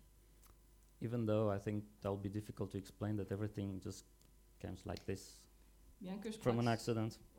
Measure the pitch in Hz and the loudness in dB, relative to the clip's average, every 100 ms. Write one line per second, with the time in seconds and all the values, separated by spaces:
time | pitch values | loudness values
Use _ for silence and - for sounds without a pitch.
0 | - - - - - - - - - - | -20 -20 -20 -20 -20 -20 -20 -20 -20 -6
1 | 113 120 110 107 110 98 110 104 104 - | -2 2 4 6 6 2 0 -2 -2 -4
2 | 101 101 98 104 - - 98 101 90 - | -2 0 0 -2 -4 -4 -4 -4 -6 -4
3 | 104 107 95 101 107 107 98 95 - - | 0 0 0 0 -2 -2 -2 -2 -6 -8
4 | - - - - - - 90 90 95 90 | -12 -20 -20 -20 -20 -10 -8 -6 -4 -4
5 | - 95 - - - - - - - - | -2 -4 -6 -18 -20 -20 -20 -20 -20 -12
6 | 185 208 220 220 135 117 120 110 - 113 | -6 -6 -6 0 2 4 4 4 2 2
7 | 110 - - | 0 -2 -14